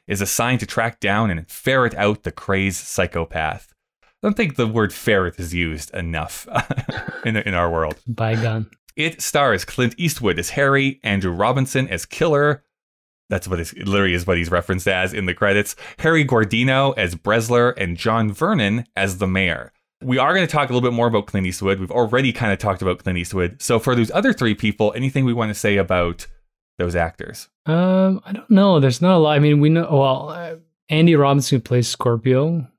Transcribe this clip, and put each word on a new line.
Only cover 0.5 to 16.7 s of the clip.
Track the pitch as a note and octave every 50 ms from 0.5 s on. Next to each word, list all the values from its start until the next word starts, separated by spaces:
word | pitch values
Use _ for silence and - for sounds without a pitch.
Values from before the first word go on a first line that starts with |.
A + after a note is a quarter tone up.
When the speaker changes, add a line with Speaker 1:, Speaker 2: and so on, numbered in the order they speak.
| B2+ A#2
Speaker 1:
to | A#2
track | - - A#2+ A2+ A#2 - -
down | - G2 G2+ G#2+ A2+ G2+
and | E2+ D#2+ D#2
ferret | - - - - B2+ C3+ C3 B2 A2+ G#2+
out | F#2 G#2 G#2 G#2+ - -
the | E2+
crazed | - - - - G2 F#2+ G2 G2 F2+ - -
psychopath." | - - - F2+ E2+ - E2 E2 - - D#2+ D#2 D2+ - - - _ _ _ _ _ _ _ _ _ _ - -
I |
don't | G#3 G#3
think | - A3 D#3 -
the | - A#2+
word | A2 A2 A2+ G#2+ F#2+ -
ferret | - - A#2+ G#2 F#2+ F#2 F2 -
is | - F2+ E2 F2+
used | F2 E2+ D#2+ D#2 D#2+ - - -
enough | F#2 F2 E2+ E2 D#2 D#2 - - - - - - - - - - - -
<laughs> | - - - - - - - -
in, | A2+ A2
in | G#2+ - G#2 F#2
our | F2 F2 E2+
world. | E2 E2 D#2+ D#2 D#2 - -
Speaker 2:
Bygone. | A#2+ A2 - A2+ A2 A2+ A2+ A#2 A2+ A2 A2 A2 - _ _ _ - -
Speaker 1:
It | D3+ D3+ E3 D#3 - -
stars | - - D3 C#3+ B2+ G#2 F2+ -
Clint | - - - B2 A#2 -
Eastwood | - F3 D#3+ - - A#2+ G2 E2
as | E2+ E2+ -
Harry, | - C#3 C#3+ C#3 C#3 C#3 C3+ C#3 C3+ _ -
Andrew | A2 G2+ G2 F#2+ F2+
Robinson | F2 F2 G#2 A#2+ C3+ C#3 B2+ - - C3 C3 -
as | F#2 - -
Killer. | - - - D#3+ E3+ D3 C#3+ D3 D3 C3 - _ _ _ _ _ _ _ _ _ _ _ _ _
That's | - G2+ F#2 -
what | F#2 F#2 E2+
it's, | E2 - -
it | - -
literally | G2 G2 G2+ G2 F#2 F2
is | F2 F2
what | F#2+ F2+
he's | E2+ E2+ E2
referenced | F2+ E2+ - - F#2 F#2 -
as | G2 F#2+ F2+ F#2 F#2 -
in | G#2 F#2+
the | F2+ F2
credits. | - G#2 G2+ G2 G#2 G#2 - - - - - -
Harry | - - D#3+ E3 D#3+ C#3+
Guardino | C3 B2+ A2+ A2 F#2+ A2+ A2+ B2 C3+